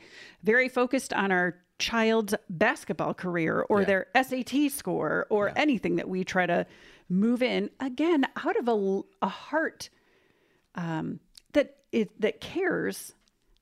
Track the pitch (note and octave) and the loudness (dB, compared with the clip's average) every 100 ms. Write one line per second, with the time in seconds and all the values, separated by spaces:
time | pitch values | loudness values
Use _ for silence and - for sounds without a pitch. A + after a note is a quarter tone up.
0 | - - - - F3+ A#3+ B3+ B3+ B3+ C4+ | -20 -20 -20 -6 2 2 2 2 0 0
1 | - - G3 F#3 F3+ E3 _ - - A3+ | -2 -2 2 2 2 -2 _ -8 -2 2
2 | A3 A3+ G#3 G#3 - D#3+ G#3+ D4 - E3+ | 4 2 2 -4 -4 0 2 0 -4 -4
3 | D#3 - F3+ E3+ D#3+ - - G#3+ G3 F#3+ | -2 -4 -4 0 0 0 2 2 4 2
4 | - B3+ C4 B3+ - C4+ C#4+ - - D#3+ | 2 0 0 -4 -2 0 0 -2 -4 -2
5 | D#3 E3 - G#3 G3+ - D4+ A3+ F3 E3+ | 0 -2 0 0 0 0 2 2 0 -2
6 | - F#3 F#3 F#3 F3 F3 - - - - | -2 -4 -2 0 2 0 -2 -10 -20 -18
7 | - F#3 A3 A#3+ B3 F#3 G#3 - C4+ B3+ | -2 0 2 2 0 -2 -4 -6 -8 -2
8 | D#4+ D#4+ C4 - D4+ G#4 A#3+ A3 F#3+ G3 | 2 2 2 -2 -2 0 0 0 2 -2
9 | - - G#3+ - - D4+ D4+ - - _ | -4 -4 -4 -4 -4 -2 -2 -6 -20 _
10 | _ _ _ _ _ _ _ - E3+ D#3+ | _ _ _ _ _ _ _ -10 -6 -6
11 | E3 - _ - _ D4 C4+ - - A#3 | -6 -10 _ -20 _ 0 0 -6 -4 -2
12 | G#3 - G3+ - - D#4+ F#4 E3+ F#3 G3 | -2 -2 -4 -4 -8 -4 -2 -2 -4 -6
13 | - _ _ _ _ _ | -14 _ _ _ _ _